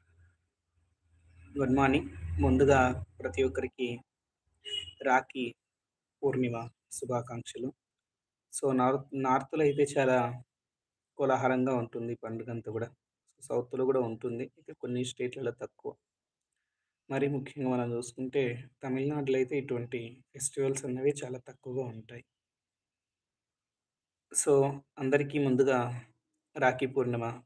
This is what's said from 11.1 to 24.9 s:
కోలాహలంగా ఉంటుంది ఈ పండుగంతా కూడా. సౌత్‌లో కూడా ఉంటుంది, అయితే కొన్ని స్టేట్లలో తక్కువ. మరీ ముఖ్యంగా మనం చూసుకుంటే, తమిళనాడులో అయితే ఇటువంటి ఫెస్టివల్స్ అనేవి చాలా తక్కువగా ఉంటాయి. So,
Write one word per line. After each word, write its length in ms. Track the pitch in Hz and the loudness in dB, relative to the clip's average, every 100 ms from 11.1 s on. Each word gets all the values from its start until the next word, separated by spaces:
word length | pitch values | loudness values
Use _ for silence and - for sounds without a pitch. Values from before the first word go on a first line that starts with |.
| - | -2
కోలాహలంగా 560 | 135 127 131 127 127 | 2 2 2 2 2
ఉంటుంది 380 | 123 113 123 117 | 0 -2 -6 -6
ఈ 80 | 117 | -8
పండుగంతా 460 | 113 113 110 117 110 | -8 -8 -8 -8 -6
కూడా. 180 | 110 113 - _ _ _ _ | -6 -8 -10 _ _ _ _
సౌత్‌లో 420 | - 123 123 127 | -6 -4 -4 0
కూడా 160 | 127 131 | 2 2
ఉంటుంది, 460 | 117 113 123 117 139 - | 0 -4 -6 -6 -8 -12
అయితే 160 | - | -20
కొన్ని 320 | 156 123 123 | -10 -6 -4
స్టేట్లలో 500 | 127 - 123 135 120 120 | -4 -4 -6 -4 -6 -6
తక్కువ. 300 | - _ - - _ _ _ _ _ _ _ _ _ _ - | -10 _ -12 -12 _ _ _ _ _ _ _ _ _ _ -8
మరీ 180 | 135 139 | -2 0
ముఖ్యంగా 420 | 143 139 147 127 | -2 -6 -6 -2
మనం 220 | 127 120 120 | -2 -2 -4
చూసుకుంటే, 480 | 123 - 131 139 127 120 123 _ | -6 -8 -4 0 0 -4 -12 _
తమిళనాడులో 540 | 135 131 139 147 139 131 | -6 -2 -2 -2 0 0
అయితే 200 | 127 143 | 0 -2
ఇటువంటి 420 | 127 123 120 127 117 127 _ | -4 -6 -4 -8 -10 -16 _
ఫెస్టివల్స్ 520 | 139 - 143 135 135 | -10 -8 -2 -2 -2
అనేవి 300 | 143 127 139 143 | -4 -2 0 -2
చాలా 160 | 127 127 - | -6 -10 -14
తక్కువగా 360 | - 131 127 123 | -16 -10 -8 -6
ఉంటాయి. 380 | 110 110 120 - _ _ _ _ _ _ _ _ _ _ _ _ _ _ _ _ _ _ _ _ | -10 -16 -20 -20 _ _ _ _ _ _ _ _ _ _ _ _ _ _ _ _ _ _ _ _
So, 200 | - - 139 139 139 - | -2 4 6 4 0 -12